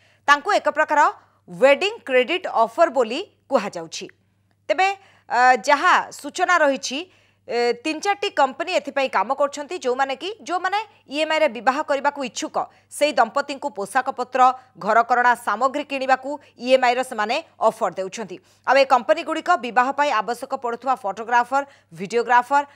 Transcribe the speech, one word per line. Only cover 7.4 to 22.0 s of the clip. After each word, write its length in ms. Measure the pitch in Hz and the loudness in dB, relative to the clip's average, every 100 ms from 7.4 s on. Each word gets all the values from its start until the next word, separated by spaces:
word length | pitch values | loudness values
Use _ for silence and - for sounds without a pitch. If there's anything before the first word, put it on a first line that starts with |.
| - | -6
ଏ, 260 | 233 240 240 | -2 -2 -2
ତିନି 160 | 311 311 | -4 -4
ଚାରିଟି 300 | 403 294 403 | -2 -2 -2
କମ୍ପାନୀ 420 | 320 269 - 339 | 0 0 0 -4
ଏଥିପାଇଁ 380 | 339 285 285 262 | -4 -2 -4 -2
କାମ 180 | 208 208 269 | 0 -2 0
କରୁଛନ୍ତି, 400 | 285 285 285 359 | -2 -4 -10 -6
ଯେଉଁମାନେ 380 | 254 262 269 269 | -4 -2 -2 -4
କି, 140 | 349 440 247 | -10 -12 -6
ଯେଉଁମାନେ 320 | 359 370 403 427 _ - | -4 -2 -4 -6 _ -10
ଇଏମ୍ଆଇ 280 | 285 311 311 | -4 -2 0
ରେ 80 | 302 | 0
ବିବାହ 260 | 226 220 269 | 0 -2 -2
କରିବାକୁ 400 | 311 277 277 277 | -2 -2 -2 -4
ଇଚ୍ଛୁକ, 340 | 254 - 302 190 - _ _ | -8 -8 -8 -6 -8 _ _
ସେଇ 240 | - 294 | -2 0
ଦମ୍ପତିଙ୍କୁ 560 | 254 226 277 285 277 285 | 4 2 2 -4 -6 -8
ପୋଷାକପତ୍ର, 720 | - 294 262 262 262 247 254 254 254 - 165 | -8 -4 -2 -2 -6 -4 4 4 2 -10 -8
ଘରକରଣା 540 | 190 220 233 247 247 240 | 0 2 4 4 4 2
ସାମଗ୍ରୀ 480 | 247 208 262 285 | -2 0 0 -2
କିଣିବାକୁ 460 | 285 277 254 240 269 294 _ - | -6 -4 0 0 -2 -10 _ -8
ଇଏମ୍ଆଇ 360 | 240 262 247 247 | 2 2 4 0
ର 80 | |
ସେମାନେ 320 | 254 220 214 294 - - | -2 -4 -4 -4 -8 -2
ଅଫର 320 | 220 - 202 165 | -2 0 -6 -6
ଦେଉଛନ୍ତି। 380 | 190 226 190 175 _ _ - | -10 -10 -14 -16 _ _ 0
ଆଉ 80 | 269 | 2
ଏ 100 | 269 | 4
କମ୍ପାନୀଗୁଡ଼ିକ 640 | 254 220 311 311 320 320 349 | 2 2 -2 -2 -6 -2 -2
ବିବାହ 280 | 233 247 254 | 0 0 0
ପାଇଁ 200 | 277 294 | 0 0
ଆବଶ୍ୟକ 420 | 220 214 240 - 269 | 0 -2 -6 -8 -6
ପଡ଼ୁଥିବା 400 | 233 233 269 247 | -6 -6 -4 -4
ଫଟୋଗ୍ରାଫର, 680 | 196 190 220 240 240 269 277 _ _ | -4 -8 0 2 2 -2 -2 _ _
ଭିଡ଼ିଓଗ୍ରାଫର, 720 | 165 | -12